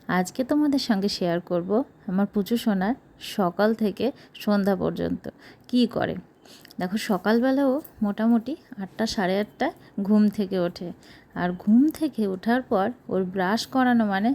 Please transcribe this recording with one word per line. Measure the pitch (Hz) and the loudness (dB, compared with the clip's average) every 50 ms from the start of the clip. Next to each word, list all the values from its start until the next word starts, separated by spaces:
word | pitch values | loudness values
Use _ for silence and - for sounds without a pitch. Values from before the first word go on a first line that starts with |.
| _ - | _ -2
আজকে | 180 185 180 180 - - 254 | 0 0 0 -2 -4 -4 -2
তোমাদের | - 294 294 302 294 277 262 | 0 2 2 2 2 2 0
সঙ্গে | - - 214 190 190 202 | 0 0 0 0 0 -2
শেয়ার | - - 185 175 170 175 | -2 -2 -2 0 0 -2
করব | 175 - 175 170 175 185 208 233 277 - - _ - 202 | -2 -2 -4 -2 -2 0 0 0 -2 -4 -10 _ -8 -4
আমার | 180 196 202 | -2 0 0
পুচু | 202 - 208 190 - 233 | 0 0 -2 -2 -2 -2
সোনার | 233 - 233 196 190 185 208 269 - - - - - - - - | -2 0 0 0 0 0 -2 -2 -4 -8 -20 -20 -18 -16 -8 -2
সকাল | 214 190 175 - - 208 220 226 | -2 -2 0 2 2 2 2 2
থেকে | - 220 196 185 - 202 262 - - - - - | 2 -2 -2 -2 -2 -4 -4 -4 -6 -16 -20 -14
সন্ধ্যা | - - 214 208 202 190 202 190 | -6 -2 0 2 2 2 2 0
পর্যন্ত | 180 160 165 170 175 170 170 - - - - - - - - - - _ - | 0 0 -2 -2 -2 -2 -4 -4 -6 -8 -12 -16 -16 -20 -20 -20 -20 _ -2
কী | 240 247 240 | 0 2 2
করে। | - - - - 165 160 185 - - _ _ _ - - - - - - - | 2 0 -2 -2 -2 -4 -8 -10 -18 _ _ _ -20 -20 -20 -20 -16 -8 -6
দেখো, | 175 180 202 | -6 -4 -4
সকালবেলা | 220 - - 196 175 - 208 226 233 247 262 269 277 277 | -4 -2 -2 -2 0 2 2 2 2 2 2 2 2 2
ও | 262 254 311 - - - - | 2 0 -2 -4 -8 -8 -4
মোটামুটি | 214 202 202 - 220 233 233 226 226 254 320 - - - - 202 | -4 -2 -2 0 2 2 2 2 0 -2 -10 -10 -12 -18 -14 -14
আটটা, | 190 - - - 220 | -14 -10 -6 -6 -4
সাড়ে | 220 - 220 185 175 190 202 | -4 -2 -2 0 0 0 0
আটটা | 214 - - - 254 330 - - - - - 202 | -2 -4 -4 -4 -4 -4 -4 -8 -16 -12 -8 -4
ঘুম | 196 196 214 208 208 208 | 0 2 4 4 4 4
থেকে | - 214 202 185 190 185 | 2 -2 -4 -2 -2 -2
ওঠে। | 170 175 - - 185 175 - - - - - - - _ - | -2 -2 -4 -8 -12 -12 -12 -14 -18 -20 -20 -20 -20 _ -6
আর | 175 175 180 | -4 -4 -4
ঘুম | 180 180 - 208 220 247 285 320 | -4 -2 2 4 6 6 6 4
থেকে | 320 - 320 277 - - 214 | 2 -2 -4 -4 -2 -2 -2
ওঠার | 196 190 190 - 226 240 262 | -2 -2 -2 0 0 0 0
পর | 254 - 233 185 196 233 240 - - - | 0 0 0 0 0 0 -4 -8 -8 -4
ওর | - 190 190 | -2 -2 -2
ব্রাশ | 180 185 196 180 180 220 226 - | -2 -2 0 0 0 0 -2 -2
করানো | - - 262 254 247 240 233 220 | -2 0 2 2 4 4 2 2
মানে | 202 190 190 208 247 | 2 0 0 0 0